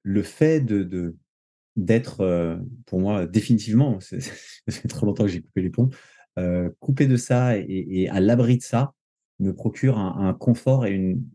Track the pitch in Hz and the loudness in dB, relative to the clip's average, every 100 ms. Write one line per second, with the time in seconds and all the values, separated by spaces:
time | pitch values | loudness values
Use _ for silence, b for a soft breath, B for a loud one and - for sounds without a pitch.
0 | 98 101 - - 156 156 117 101 90 92 | -2 -2 -2 0 2 2 0 -2 -2 -4
1 | 85 85 _ _ _ _ _ 110 90 113 | -6 -8 _ _ _ _ _ -6 0 0
2 | 139 - 92 87 85 85 90 - - 92 | 0 -2 0 0 -2 -6 -10 -14 -6 -2
3 | 98 101 85 107 - 110 104 113 143 98 | 0 -2 0 0 2 0 2 2 2 -2
4 | - 92 - B B B - - - - | -8 -12 -12 B B B -10 -8 -8 -2
5 | 104 - 104 85 - 98 92 - 131 B | -2 0 0 -2 -6 -4 -2 0 0 B
6 | B B B - 90 90 87 - - 135 | B B B -4 -2 -2 -2 -6 -4 2
7 | 135 123 - 123 123 104 87 95 82 95 | 2 2 2 2 2 0 -2 -6 -2 -2
8 | 92 95 101 120 120 123 - 117 139 _ | 0 2 4 4 4 2 0 -2 -2 _
9 | _ _ _ - 98 90 110 - 131 113 | _ _ _ -4 -4 -2 -6 0 0 2
10 | 92 87 95 87 123 120 131 131 107 98 | -2 0 -2 0 0 2 2 2 2 0
11 | 92 92 - | -2 -2 -6